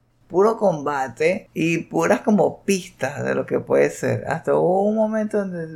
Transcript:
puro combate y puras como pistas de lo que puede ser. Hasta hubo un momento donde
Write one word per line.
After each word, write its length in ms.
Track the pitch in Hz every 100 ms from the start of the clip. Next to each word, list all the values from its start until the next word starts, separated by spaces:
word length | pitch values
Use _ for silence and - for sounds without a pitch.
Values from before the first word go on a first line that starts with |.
| _ _ -
puro 260 | 170 214 226
combate 920 | 202 156 143 143 135 120 156 196 -
y 260 | - 160 165
puras 420 | - - 170 208
como 420 | - 208 147 -
pistas 600 | - 190 175 - 131 143
de 120 | 127 131
lo 100 | 131
que 140 | 139
puede 300 | - 139 143
ser. 360 | - 131 117 -
Hasta 280 | 156 - 143
hubo 280 | 160 185 202
un 80 | 220
momento 420 | 214 220 214 214
donde 300 | 196 175 160